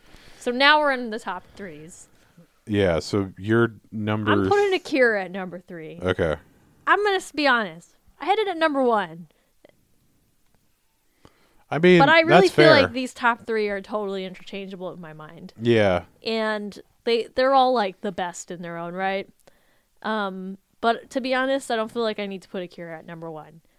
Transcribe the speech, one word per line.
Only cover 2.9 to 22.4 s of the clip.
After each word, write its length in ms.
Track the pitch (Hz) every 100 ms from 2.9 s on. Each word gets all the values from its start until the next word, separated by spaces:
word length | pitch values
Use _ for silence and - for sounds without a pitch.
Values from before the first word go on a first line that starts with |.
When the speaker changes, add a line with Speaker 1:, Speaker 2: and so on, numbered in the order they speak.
| 80
Speaker 2:
so 320 | - 104 98 -
your 360 | 101 113 117 104 _
number 400 | 107 107 107 104
Speaker 1:
I'm 160 | 101 95
putting 240 | 415 403
Akira 520 | 370 - 285 240 208 180
at 60 |
number 280 | 190 185 180
three. 400 | - 170 156 165
Speaker 2:
Okay. 340 | 92 92 82 71 - _ _ _ -
Speaker 1:
I'm 160 | 370
gonna 140 | 415 381
s-, 140 | -
be 160 | 285 277
honest. 480 | 240 190 165 _ _ _ -
I 60 | 302
had 140 | 427
it 80 | 392
at 100 | 330
number 240 | 320 277
one. 440 | 247 214 170 170 165 _ _ _ _ _ _ _ _ _ _ _ _ _ _ _ _ _ _ _ - _ _ _ -
Speaker 2:
I 100 | 139
mean, 200 | 180 175
Speaker 1:
But 100 | 277
I 120 | 330
really 200 | 330 185
Speaker 2:
that's 120 | 370 -
Speaker 1:
feel 100 | 311
Speaker 2:
fair. 100 | 294
Speaker 1:
like 100 | 269
these 200 | 247 247
top 320 | - 240 240 -
three 200 | 220 208
are 120 | 202
totally 440 | 196 214 196 196 185
interchangeable 680 | 185 - 196 190 185 180
in 100 | 165
my 120 | 160
mind. 400 | 156 156 165 185 -
Speaker 2:
Yeah. 440 | 120 113 98 87 90 _
Speaker 1:
And 540 | 226 220 220 214 208 - - _
they, 240 | 240 233 - -
they're 180 | 262
all, 200 | 269 254
like, 280 | 240 196 -
the 100 | 208
best 400 | 180 175 - -
in 100 | 175
their 160 | 170 170
own 160 | 170
right. 340 | 180 190 196 - _ _ _ _ _ _ _
Um, 540 | 214 220 196 190 190 196 _ -
but 280 | 226 233 -
to 100 | 269
be 120 | 254
honest, 380 | 254 262 269 -
I 40 | 226
don't 160 | 220
feel 120 | 240
like 160 | 226 208
I 80 | 202
need 140 | 190